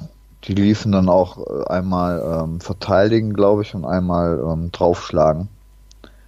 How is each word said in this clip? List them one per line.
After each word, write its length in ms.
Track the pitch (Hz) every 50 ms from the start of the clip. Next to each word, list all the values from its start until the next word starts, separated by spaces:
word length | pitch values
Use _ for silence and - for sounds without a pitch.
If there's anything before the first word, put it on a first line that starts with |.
| - - - _ _ _ - _ -
die 80 | - 95
liefen 360 | 101 98 107 110 - - 110
dann 180 | 101 95 92 92
auch, 280 | 90 95 90 90 -
äh, 300 | - - - 60 71 -
einmal, 760 | - 82 92 92 95 92 90 87 87 87 80 58 82 82 82 80
ähm, 180 | 80 82 90
verteidigen, 720 | - - 92 - - - 95 92 104 110 113 113 110 107 104
glaub 280 | 101 101 101 107 104
ich, 140 | 101 - -
und 100 | 95 73
einmal, 540 | 67 90 92 90 90 87 87 87 85 85 65 65
ähm, 280 | 82 80 80 85 85
draufschlagen. 800 | - - 90 87 87 - - - 87 80 78 78 76 80 95 - - - - _ - - - - - - - - - - -